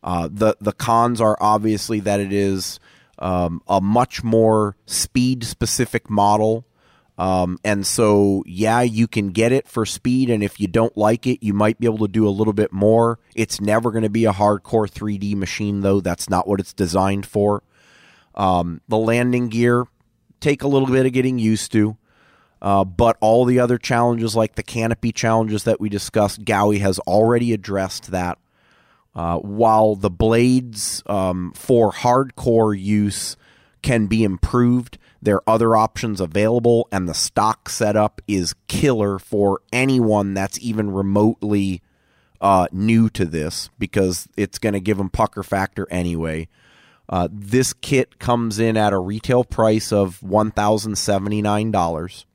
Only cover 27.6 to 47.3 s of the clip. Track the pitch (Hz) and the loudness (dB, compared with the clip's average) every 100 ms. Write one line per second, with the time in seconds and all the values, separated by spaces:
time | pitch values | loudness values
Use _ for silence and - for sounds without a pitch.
27.6 | 95 98 95 - - 92 90 - _ _ | -4 -6 -6 -8 -8 -6 -6 -8 _ _
28.6 | _ _ _ _ _ - 85 85 101 104 | _ _ _ _ _ -8 -4 -4 -6 0
29.6 | 113 110 110 101 101 90 110 117 123 127 | 4 6 4 2 -2 0 2 4 4 2
30.6 | 123 107 - - - 101 92 90 90 - | 0 -10 -8 -8 -6 -2 -2 -2 -6 -10
31.6 | - 123 107 - 123 123 135 - 127 113 | 2 4 4 2 0 2 0 -4 0 2
32.6 | 110 101 95 107 101 - - - _ _ | 2 0 0 0 0 -2 -10 -12 _ _
33.6 | _ _ - 120 104 110 110 92 - 123 | _ _ -2 0 0 2 0 0 -2 2
34.6 | 120 123 120 - _ _ 104 98 - 113 | 2 2 -2 -18 _ _ 0 0 2 2
35.6 | 113 113 110 - 117 98 87 90 107 120 | 4 4 2 -2 -6 -4 -4 0 2 2
36.6 | 117 117 - 98 87 80 - - 107 110 | 2 2 0 -4 -4 -4 -4 0 0 -2
37.6 | - - 107 107 107 - - 101 85 - | -8 -2 0 2 0 -4 -4 -2 -2 -8
38.6 | _ - 147 117 101 98 - 107 101 98 | _ 0 0 2 0 -2 -4 0 2 0
39.6 | _ 120 131 127 113 104 101 95 98 - | _ -2 2 2 2 2 0 -4 -6 -6
40.6 | 120 110 104 98 98 101 110 - 104 104 | -6 -4 -4 -2 0 2 2 2 -2 0
41.6 | 98 90 _ _ _ _ _ _ 98 95 | 0 -4 _ _ _ _ _ _ 2 4
42.6 | 90 92 107 113 113 - 87 80 76 - | 2 0 2 4 2 0 -4 -4 -6 -8
43.6 | - _ 95 104 92 87 - - 101 - | -14 _ -6 0 0 -2 -8 -6 -6 -2
44.6 | 110 101 95 101 95 - 110 - 92 98 | -4 -2 -2 -2 -4 -2 -4 -4 -6 -4
45.6 | 95 - 95 90 87 85 80 80 80 _ | -4 -6 -6 -4 -4 -4 -6 -6 -10 _
46.6 | _ _ _ _ - 90 87 | _ _ _ _ -8 -4 -4